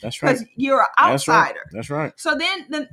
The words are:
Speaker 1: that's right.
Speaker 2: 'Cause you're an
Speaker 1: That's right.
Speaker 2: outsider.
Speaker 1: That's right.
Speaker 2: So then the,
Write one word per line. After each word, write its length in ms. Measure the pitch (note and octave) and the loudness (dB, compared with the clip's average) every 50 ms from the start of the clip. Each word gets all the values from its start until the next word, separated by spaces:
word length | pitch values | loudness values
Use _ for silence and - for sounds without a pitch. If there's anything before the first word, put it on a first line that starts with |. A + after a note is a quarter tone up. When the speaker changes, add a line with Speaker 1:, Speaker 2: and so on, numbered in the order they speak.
Speaker 1:
that's 200 | - A2+ - - | -12 -12 -8 -2
right. 160 | - C#4 B3+ B3 | 0 0 0 0
Speaker 2:
'Cause 80 | A3 - _ - | -2 -8 _ -4
you're 240 | C4 C4+ C4+ B3 | 0 0 2 2
an 60 | G3+ - - - | 2 2 4 4
Speaker 1:
That's 300 | C#4+ - C3 C#3 - - | 4 4 4 2 2 4
right. 100 | A#3 A3 | 4 4
Speaker 2:
outsider. 300 | F3 D3 - - - - | 4 2 -2 -8 -14 -12
Speaker 1:
That's 180 | F2 G#2+ A2+ - | -12 -10 -8 -6
right. 240 | C#3+ D3+ D#3 - - - | -4 -4 -4 -4 -6 -6
Speaker 2:
So 180 | - D#4+ D4+ | -4 -2 -2
then 300 | D4 E4 F4+ G4 F#4+ - - | 0 -2 -2 -4 -4 -8 -8
the, 200 | D4 D4+ D4 - | -6 -6 -6 -8